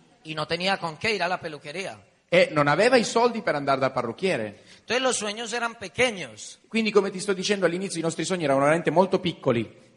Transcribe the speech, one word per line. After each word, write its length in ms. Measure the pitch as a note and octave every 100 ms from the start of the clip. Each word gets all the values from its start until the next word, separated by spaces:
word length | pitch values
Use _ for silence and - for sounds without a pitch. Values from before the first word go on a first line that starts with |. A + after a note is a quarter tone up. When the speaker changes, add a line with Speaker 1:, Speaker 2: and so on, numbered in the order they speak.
| _ _
Speaker 1:
Y 100 | D#3
no 120 | D#3 D3+
tenía 300 | E3+ F#3+ F#3+
con 180 | E3+ D3+
qué 160 | A3
ir 80 | G3+
a 60 | F3
la 100 | F3+
peluquería. 580 | E3 C#3+ D3+ E3 F#3 G#2+ _ _ _
Speaker 2:
E 200 | F3 E3+
non 140 | D3+ D3
aveva 300 | D3+ A#3 B3+
i 80 |
soldi 380 | - A#3 A#3+ A3
per 120 | F3
andare 240 | D3 C#3 C3+
dal 120 | C3
parrucchiere. 680 | B2+ A#2 A2 F#3 C#3 G#2+ G2 - -
Speaker 1:
Entonces 200 | - A#3+
los 160 | C4 -
sueños 360 | G#3 G#3+ A#3
eran 240 | F3+ A#3 A3
pequeños. 840 | F#3 - B3 G3 C3 G#2+ - - _
Speaker 2:
Quindi, 220 | A3+ G#3+
come 200 | G3+ G3
ti 100 | F#3+
sto 120 | G3
dicendo 340 | F#3 F#3 G3+ F3
all'inizio, 320 | F3 G3 E3+
i 20 |
nostri 220 | E3 -
sogni 200 | F3 F#3
erano 160 | D3+ C3+
veramente 300 | C#3+ E3 D#3+
molto 280 | D#3 F#3 F#3
piccoli. 600 | E3+ - C#3 A#2 G#2+ - -